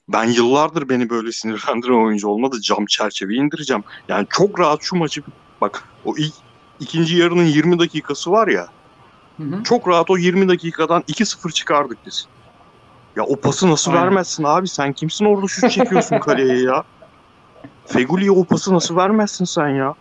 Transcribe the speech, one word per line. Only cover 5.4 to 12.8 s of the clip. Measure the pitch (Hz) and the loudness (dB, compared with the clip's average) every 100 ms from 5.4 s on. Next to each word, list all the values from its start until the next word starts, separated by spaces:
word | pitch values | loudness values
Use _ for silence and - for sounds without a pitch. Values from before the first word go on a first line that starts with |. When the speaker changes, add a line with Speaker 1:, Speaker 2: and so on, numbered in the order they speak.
| _ - | _ -6
Speaker 1:
bak | 104 - - - | -6 -6 -18 -14
o | - 135 | -8 -4
ilk, | 151 - _ _ _ - | -6 -8 _ _ _ -16
ikinci | - 165 165 175 | -6 -2 0 2
yarının | 170 175 | 2 4
yirmi | 170 147 156 175 | 4 4 4 2
dakikası | 170 156 - 143 170 | 0 -2 -8 -8 0
var | 202 214 | 2 2
ya. | 101 87 - _ _ _ _ _ - | 0 -4 -14 _ _ _ _ _ -12
Speaker 2:
Hı | |
hı. | 151 180 | -8 -6
Speaker 1:
Çok | 226 240 185 | 0 0 2
rahat | 170 170 | 2 2
o | 190 | 2
yirmi | 175 185 190 | 2 4 4
dakikadan | 180 170 160 160 170 - | 2 -2 -4 0 0 0
iki | - 208 | -2 -4
sıfır | - 175 | -4 -8
çıkardık | - - 151 139 110 - | -6 -2 0 0 -6 -14
biz. | - - _ - _ _ _ | -12 -12 _ -20 _ _ _